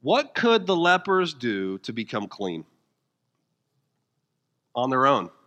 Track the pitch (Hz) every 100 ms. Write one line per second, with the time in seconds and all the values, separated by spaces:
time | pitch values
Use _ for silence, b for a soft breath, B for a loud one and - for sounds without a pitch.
0 | 131 233 294 - 240 226 180 180 175 180
1 | 180 185 175 147 120 98 95 98 - 113
2 | 107 117 101 - 95 82 - _ _ _
3 | _ _ _ _ _ _ _ _ _ _
4 | _ _ _ _ _ _ _ 120 127 131
5 | 135 131 87 _